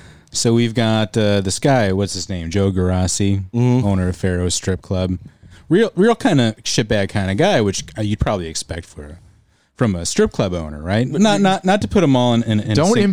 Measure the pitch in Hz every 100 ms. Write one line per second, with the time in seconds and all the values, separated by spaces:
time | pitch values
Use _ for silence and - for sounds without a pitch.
0 | - - _ - 120 117 117 110 113 110
1 | 107 113 104 101 95 - 147 131 101 95
2 | 101 95 - 92 82 92 98 92 90 92
3 | 92 - 101 98 95 117 123 123 101 95
4 | 90 92 95 90 90 - - 92 - 92
5 | 92 92 - _ - - - 175 226 -
6 | 220 226 262 151 113 104 - - 110 107
7 | 98 110 95 95 175 170 104 92 - -
8 | 104 107 - 104 82 80 - 85 82 -
9 | 73 78 - _ _ _ _ - 120 87
10 | 85 - 214 - 104 90 78 76 80 104
11 | 131 151 214 202 196 190 185 202 214 208
12 | 165 127 123 117 117 107 104 110 170 233
13 | 202